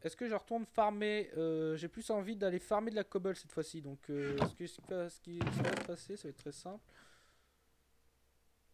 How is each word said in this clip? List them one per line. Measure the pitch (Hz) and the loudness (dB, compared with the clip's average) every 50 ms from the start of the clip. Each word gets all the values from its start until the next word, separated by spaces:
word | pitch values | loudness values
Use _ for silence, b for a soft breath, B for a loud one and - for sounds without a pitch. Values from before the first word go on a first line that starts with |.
| - | -4
est-ce | 160 - | -6 -4
que | - 247 233 | -2 0 0
je | 220 | 0
retourne | 196 - - 233 233 220 | 0 0 0 -2 -2 -2
farmer ? | - - - 214 208 208 208 214 208 208 208 202 - - | 0 4 4 4 4 4 2 2 2 2 2 0 -2 0
Euh, | 156 160 165 160 160 160 156 160 | 0 2 2 2 2 2 0 0
j'ai | 156 165 165 | -2 -2 -6
plus | - 226 226 - | -6 -6 -2 0
envie | 220 208 190 196 226 | 2 2 2 0 0
d'aller | 202 202 190 180 180 | 2 2 2 2 2
farmer | - - 214 208 220 226 | 2 2 2 2 4 2
de | 214 | 2
la | 214 196 | 0 0
cobble | - - 196 180 196 185 | 0 0 0 2 0 0
cette | - - - - | -2 -6 -4 -2
fois-ci, | 160 156 - - 160 | -2 -2 -2 -4 -8
donc, | 143 139 139 135 - - | -8 -8 -8 -8 -6 -2
euh, | 147 143 143 143 143 139 | -2 0 0 2 2 4
est-ce | - - - | 4 2 2
que | - 175 | -2 -8
ce | 170 - - | -10 -10 -12
qui | - - | -8 -4
va, | 185 180 175 175 | -4 -2 -2 -4
ce | - - | -6 -10
qui | - 175 170 170 | -12 -10 -6 -2
va | 165 - - - - - - - | -2 0 2 2 2 2 0 0
se | - | -2
passer, | - 175 165 - - 196 | -4 -6 -8 -8 -8 -10
ça | 208 - 151 | -8 -8 -10
va | |
être | 135 | -10
très | - - 151 143 | -10 -10 -10 -10
simple. | - - 180 196 220 - b b b b b b b b b b b b b b b b _ _ _ _ _ _ _ _ _ _ _ _ _ _ _ _ _ _ _ _ _ | -8 -10 -10 -10 -10 -14 b b b b b b b b b b b b b b b b _ _ _ _ _ _ _ _ _ _ _ _ _ _ _ _ _ _ _ _ _